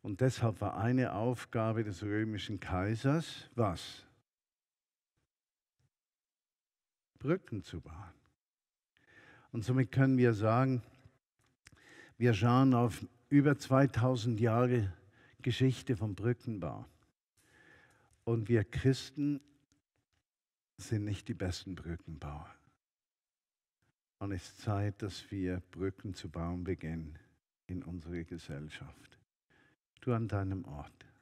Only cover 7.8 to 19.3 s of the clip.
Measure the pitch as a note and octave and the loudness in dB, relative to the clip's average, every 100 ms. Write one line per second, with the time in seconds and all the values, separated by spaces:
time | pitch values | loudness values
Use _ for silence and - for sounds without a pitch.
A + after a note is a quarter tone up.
7.8 | - D#2+ F#2 _ _ _ _ _ _ _ | -14 -18 -18 _ _ _ _ _ _ _
8.8 | _ _ _ - - - _ A#2 G#2+ B2+ | _ _ _ -20 -20 -20 _ -6 0 2
9.8 | B2 B2 C3+ C3 B2 G#2+ G#2+ A#2 C3 B2+ | 2 4 6 6 6 4 4 4 2 0
10.8 | - _ - _ _ _ _ _ - - | -4 _ -20 _ _ _ _ _ -20 -20
11.8 | - - - _ A#2+ G#2 A#2+ B2 C3+ B2 | -20 -20 -20 _ 4 6 6 6 6 6
12.8 | A#2+ G2 - _ _ C#3+ C#3+ B2 - C3+ | 4 -2 -12 _ _ 6 6 2 4 6
13.8 | C#3 - B2+ B2+ A#2 A2 A#2 A2+ B2 B2 | 6 4 2 2 0 2 4 4 4 2
14.8 | G2 - _ _ - _ - A2+ C3 B2 | 0 -4 _ _ -20 _ -4 2 2 0
15.8 | - G#2 A2 F#2+ A2 A#2+ - G#2+ E2 G#1 | -4 -2 -2 -2 -2 -2 -6 -6 -6 -8
16.8 | - _ _ _ _ _ _ _ - - | -14 _ _ _ _ _ _ _ -20 -20
17.8 | _ _ _ _ - A2+ A2 A#2 G2 - | _ _ _ _ -2 -2 4 2 2 2
18.8 | C3+ C3 - D3+ C#3+ | 2 2 -4 -2 -2